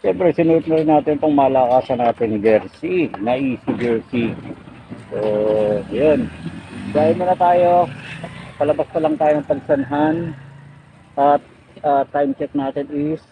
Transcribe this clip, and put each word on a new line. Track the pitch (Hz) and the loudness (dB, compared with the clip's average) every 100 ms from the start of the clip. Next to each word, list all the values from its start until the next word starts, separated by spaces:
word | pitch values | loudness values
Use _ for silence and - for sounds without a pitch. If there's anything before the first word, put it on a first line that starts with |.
Siyempre, | 202 185 180 | -2 0 0
sinuot | 151 165 165 160 | 2 2 2 2
na | 160 | 0
rin | 156 | 4
natin | 151 147 147 | 2 2 0
itong | 156 143 | 2 4
malakasan | 135 135 123 127 123 123 | 4 4 4 2 2 0
natin | 120 113 113 107 | 0 0 -2 0
jersey, | 107 107 98 - 165 185 143 - | 4 2 0 -10 -4 -2 -2 -2
na | 107 131 | -4 -2
easy | 135 120 - 107 | -2 -4 -4 -4
jersey. | 120 113 - 123 113 - - - - - - - - | -2 -2 -2 -4 -4 -6 -12 -16 -18 -20 -18 -18 -10
So, | 107 107 104 107 107 107 104 101 | -4 -2 0 0 2 0 -2 -4
yun. | 110 151 139 - - - - - - 101 | 0 2 2 -2 -8 -14 -14 -16 -14 -4
Gaya | 147 156 | 0 2
muna | 170 180 180 | 2 0 2
tayo. | 175 175 175 175 165 143 - - - - - - | 4 4 4 4 2 -4 -16 -14 -14 -16 -18 -4
Palabas | 147 151 151 | -2 0 -2
pa | 170 | -2
lang | 156 | -2
tayo | 151 151 151 | 0 2 2
ng | 139 | 0
Pagsanhan. | 143 - 147 131 147 156 165 170 147 - - - - - - - | -4 0 -2 0 0 0 0 -4 -10 -18 -20 -20 -20 -20 -20 -12
At, | - 143 143 - - _ - 151 | 2 4 2 -2 -20 _ -6 0
ah, | 139 131 | 0 0
time | 143 143 | 0 -2
check | 135 143 143 | -2 -4 -4
natin | 135 143 143 | -4 -6 -6
is | 147 294 160 _ | -6 -4 -6 _